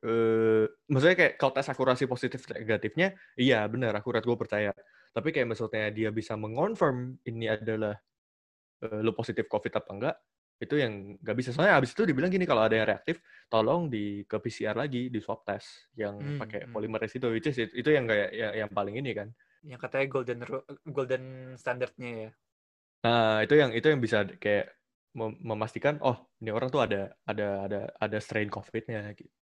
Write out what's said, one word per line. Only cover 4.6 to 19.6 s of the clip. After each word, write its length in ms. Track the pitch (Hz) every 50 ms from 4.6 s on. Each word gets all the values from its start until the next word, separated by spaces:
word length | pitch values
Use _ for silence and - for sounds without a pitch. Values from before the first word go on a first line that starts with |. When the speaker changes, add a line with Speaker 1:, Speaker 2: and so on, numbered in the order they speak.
| 107 101 101 - - _ _ - _ _
Speaker 1:
Tapi 240 | _ 117 - 151 160
kayak 160 | 151 127 117
maksudnya 400 | 113 104 120 104 - 110 107 107
dia 240 | 104 110 110 107 104
bisa 240 | 113 107 - 113 110
mengonfirm 800 | 107 107 110 123 160 202 226 - 185 151 131 123 123 127 131 - _
ini 240 | - 117 113 113 110
adalah, 480 | 110 107 110 110 110 107 110 107 104 104 _ _ _ _ _ _ _ _ _ _ _ _ _ _ _ _ -
eh, 140 | 113 110 107 107
lo 140 | 113 107
positif 340 | - 113 - 110 - 107 -
covid 240 | - 104 - 117 -
apa 160 | - - -
enggak, 260 | 98 98 110 147 - - _ _ _ _ _ _ _ _ -
itu 160 | - 139 147
yang 400 | 139 117 107 101 95 98 104 -
nggak 180 | - - 107 117
bisa. 100 | 127 127
Soalnya 320 | 120 143 160 202 190 147 131
abis 160 | 123 - -
itu 80 | 220
dibilang 240 | 190 147 127 147 185
gini, 160 | 185 196 180
kalau 160 | 160 143 113 110
ada 160 | 110 110 110
yang 80 | 110
reaktif, 320 | 107 104 95 - - 165 - _ _ - - - _
tolong 400 | - 113 110 110 143 175 175 151
di, 320 | 123 107 104 104 101 101 101 _
ke 100 | - 110
P 80 | - 123 110
C 160 | - 107 107
R 80 | 107 110
lagi, 320 | 127 151 131 123 123 127
di 80 | 127 110
swab 240 | 104 - 107 - _
test 480 | - 101 101 - - - - _ _ _ 117
yang 220 | 107 101 101 104
Speaker 2:
Hmm, 180 | 139 143 147 143
Speaker 1:
pakai 300 | 113 107 107 104 - 120
Speaker 2:
hmm. 40 | 117
Speaker 1:
polymerase 420 | 110 107 113 110 110 113 107 - 127
itu, 80 | 123 123 113
which 160 | 113 110 151
is 80 | 139 120
it-, 160 | 113 110 -
itu 160 | 127 117 143
yang 160 | 151 143 127
kayak, 240 | 113 110 104 101 98
ya, 180 | - 107 117 107 101 110
yang 100 | 107 104
paling 240 | 101 95 101 98 104 120
ini 100 | 143 135 110
kan. 120 | 104 101 107 117 _ _ _ _ _